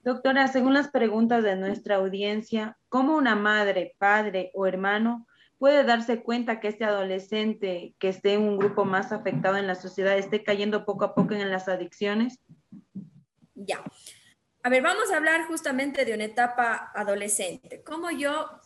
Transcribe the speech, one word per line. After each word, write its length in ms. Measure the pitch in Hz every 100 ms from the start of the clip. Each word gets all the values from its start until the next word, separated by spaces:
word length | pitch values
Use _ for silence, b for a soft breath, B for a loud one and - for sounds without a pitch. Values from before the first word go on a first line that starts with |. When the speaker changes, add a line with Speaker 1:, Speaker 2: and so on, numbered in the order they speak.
Speaker 1:
Doctora, 420 | 254 254 269 269 269
según 280 | 262 262
las 140 | 277 285
preguntas 540 | 247 226 214 233 233
de 140 | 214 190
nuestra 400 | 190 202 - 196
audiencia, 800 | 190 190 202 214 220 226 220 - _
¿cómo 280 | 254 269 311
una 180 | 254
madre, 600 | 208 208 214 202 185 175 -
padre 540 | 196 208 214 185 -
o 140 | 196 190
hermano 580 | 185 196 208 226 240 b b b _
puede 240 | 269 285
darse 400 | 233 233 226 233
cuenta 380 | - 240 240 226
que 80 | 208
este 160 | 214
adolescente 1120 | 220 202 190 185 190 214 220 208 190 175 - _
que 120 | 190
esté 240 | 190 202
en 80 | 208
un 140 | 214 196
grupo 280 | 202 202
más 260 | 196 190 202
afectado 460 | 214 190 156 180 196
en 100 | 196
la 80 |
sociedad 420 | 180 185 180 190 196
esté 280 | 196 208
cayendo 400 | 214 202 208 208
poco 220 | 208 196 196
a 80 | -
poco 180 | 180
en 160 | 208 196
las 160 | 185 190
adicciones? 720 | 185 175 - 202 214 240 - _ - _ - _ 190 - - _ _ _ -
Speaker 2:
Ya. 260 | 196 170 - B B B B _ _ _
A 60 | 247
ver, 140 | 254
vamos 280 | 311 392 427
a 60 | 320
hablar 320 | 311 330 339
justamente 560 | 320 311 262 285 277
de 100 | 233
una 100 | 220
etapa 680 | 214 214 240 247 233 214 -
adolescente. 880 | 208 202 202 208 - 185 165 - -
¿Cómo 300 | - 311 349
yo 360 | 269 285 302 311 -